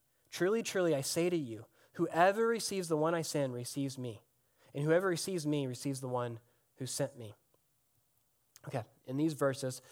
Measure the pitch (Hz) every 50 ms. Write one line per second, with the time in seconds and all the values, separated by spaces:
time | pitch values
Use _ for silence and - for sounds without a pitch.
0 | _ _ _ _ _ _ - - 170 185 214 226 220 - - 196 180 170 156 135
1 | 135 - - 170 165 180 175 170 147 120 113 107 110 - _ _ _ _ - -
2 | 170 165 - 160 175 190 196 220 226 226 233 220 - - 202 196 180 160 165 151
3 | 156 160 175 170 160 - - 151 143 131 123 120 120 - - 143 139 135 131 -
4 | 127 123 107 98 - _ _ _ _ _ _ _ _ - - 139 143 156 160 175
5 | 196 190 175 160 - 196 190 175 147 151 147 147 139 131 123 - - 143 135 131
6 | 135 127 127 123 120 120 117 113 - _ _ _ _ _ _ - 135 123 - -
7 | 143 131 - 127 117 104 95 _ _ _ _ _ _ _ _ _ _ _ _ _
8 | _ _ _ _ _ _ _ _ _ _ - - - 127 127 131 113 - _ _
9 | _ - 127 139 151 165 156 139 147 139 131 - - 131 123 - - -